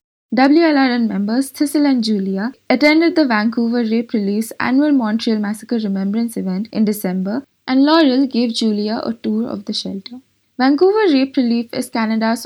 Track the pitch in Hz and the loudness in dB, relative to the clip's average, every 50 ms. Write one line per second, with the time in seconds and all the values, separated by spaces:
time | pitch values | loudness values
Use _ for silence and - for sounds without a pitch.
0 | _ _ _ _ _ - 226 233 262 285 294 330 339 311 294 269 269 254 240 247 | _ _ _ _ _ -4 0 2 4 4 4 4 4 4 2 2 2 2 0 0
1 | 233 208 196 196 202 208 226 262 269 269 - - 302 285 - 302 294 285 269 247 | -2 -2 -2 -2 -2 -2 -2 -2 -2 -4 -4 -4 -4 -2 0 2 2 2 2 2
2 | 220 220 214 196 190 190 190 190 208 254 - _ _ - 254 240 294 302 311 320 | 0 0 0 -2 -2 -2 -4 -4 -4 -6 -8 _ _ 0 2 4 4 4 4 4
3 | 339 330 349 330 302 247 226 208 208 233 226 240 233 226 240 240 233 220 226 233 | 4 2 2 2 2 2 2 0 0 0 0 0 0 0 0 0 0 0 0 -2
4 | 233 - - 214 202 196 202 214 220 - - - - 240 254 269 294 302 285 262 | -2 -2 -2 -2 0 0 -2 -2 -4 -4 -6 -6 -2 0 2 2 4 4 2 2
5 | 226 214 214 226 - 240 220 214 208 202 214 214 220 - 240 226 220 196 196 190 | 2 0 -2 -2 0 0 -2 0 -2 -4 -6 -8 -6 -6 -4 -4 -2 -2 -2 -2
6 | 196 196 208 226 233 233 - 196 190 190 185 185 226 - - 220 220 208 208 208 | -2 -2 -2 -2 -2 -4 -4 -6 -4 -4 -4 -4 -6 -4 -2 -2 0 0 -2 -2
7 | - 185 180 185 185 196 220 277 - _ _ _ _ - 262 269 277 302 320 330 | -4 -4 -4 -4 -4 -4 -6 -6 -8 _ _ _ _ -2 0 2 4 4 4 4
8 | 320 269 247 262 285 262 - 226 247 233 226 - 226 220 208 208 208 208 226 - | 4 4 4 2 0 0 0 0 -2 -2 -2 -2 -2 0 0 -2 -2 -4 -4 -4
9 | - - 226 - - 220 214 220 233 - - 196 202 - 208 - - 190 190 196 | -4 -6 -6 -6 -4 -4 -2 -2 -4 -4 -6 -8 -8 -8 -8 -8 -8 -8 -10 -10
10 | - - 247 254 - _ _ _ _ _ _ - 254 269 294 285 359 381 415 440 | -12 -14 -18 -20 -20 _ _ _ _ _ _ 0 2 2 4 4 4 4 4 4
11 | 427 359 277 262 269 269 - 277 247 233 233 233 226 - - - - - - 233 | 2 2 2 2 0 0 0 0 0 2 0 -2 -2 -4 -6 -8 -8 -6 -4 -4
12 | 220 220 220 220 226 226 233 226 - | -2 -2 0 0 0 0 -2 -2 -6